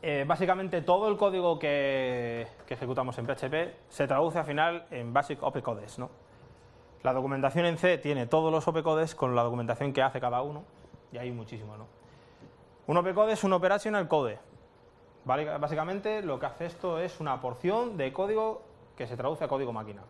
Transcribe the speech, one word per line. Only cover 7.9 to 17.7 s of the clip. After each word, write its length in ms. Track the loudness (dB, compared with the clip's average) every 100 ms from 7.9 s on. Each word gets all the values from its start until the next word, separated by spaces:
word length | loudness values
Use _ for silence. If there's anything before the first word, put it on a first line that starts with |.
| 4
tiene 300 | 2 0 2
todos 240 | 4 4
los 160 | 2 2
O 60 |
P 100 | 0
Codes 320 | 2 2 0 0
con 200 | 0 2
la 60 |
documentación 520 | 2 0 -2 -2 0
que 100 | 2
hace 180 | 2 2
cada 220 | -2 -2
uno, 200 | -4 -8 -14 -20 -20 -20 -16
y 60 | -10
hay 140 | -8
muchísimo, 440 | -8 -10 -12 -12 -14
¿no? 120 | -18 -20 -20 -20 -20 -20 -20 -20 -20 -16 2
Un 100 | 2
O 60 |
P 120 | 2 4
Code 180 | 4
es 100 | 4
un 80 | 4
operational 540 | 4 4 2 2 0 2
code, 300 | 2 2 -4 -14 -20 -20 -20 -20 -20 -20 -14
¿vale? 340 | -2 0 0 -2
Básicamente 640 | -2 -2 -2 -4 -4 -4
lo 180 | -4 -4
que 60 | -6
hace 220 | -6 -10
esto 320 | -6 -4 -2
es 200 | -4 -6
una 220 | -4 -2
porción 560 | -4 -2 0